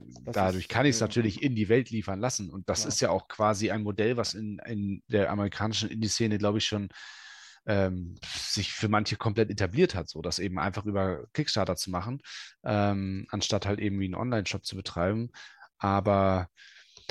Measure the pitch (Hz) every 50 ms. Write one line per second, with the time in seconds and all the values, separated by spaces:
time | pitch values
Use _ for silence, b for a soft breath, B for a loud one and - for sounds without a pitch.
0 | 53 60 62 62 - - 120 104 95 95 92 92 90 - - 113 131 147 131 -
1 | 120 104 - 120 117 110 95 - - 143 127 110 107 90 110 127 127 - 120 110
2 | 101 - 98 95 110 127 131 - 107 87 73 98 92 - 95 - - - - -
3 | - 107 85 95 - - - - 107 107 107 95 104 101 95 110 107 104 101 95
4 | 104 110 127 120 113 - - 95 110 107 104 92 - - 117 104 101 98 98 -
5 | - - - 104 98 - - 104 101 101 - - 101 110 110 101 107 104 - 113
6 | 113 107 - - 117 113 107 101 104 104 104 110 - - 107 104 101 95 B B
7 | B B B B B B B B B B B B _ - 107 101 98 92 92 92
8 | 90 87 90 - - - - - - - - 107 98 - - - - 107 104 104
9 | 104 - 107 - - - 104 113 113 101 107 101 104 90 90 131 185 180 - 92
10 | 80 - - 78 78 92 87 - 90 98 90 90 76 101 98 - 98 104 101 101
11 | 95 95 90 71 62 - - - 151 - - 113 95 92 90 - - - 90 90
12 | 95 110 127 139 B B B B B B B B - - 107 104 101 101 101 98
13 | 98 95 95 95 98 - - 104 98 - - 101 - 98 104 101 104 104 98 98
14 | 98 92 90 85 107 123 123 110 98 - - 98 - - - 98 95 - - -
15 | 87 92 104 113 117 120 B B B B B B B B _ - - 98 98 101
16 | 95 107 101 98 98 95 95 92 90 - B B B B B B B B B B
17 | B B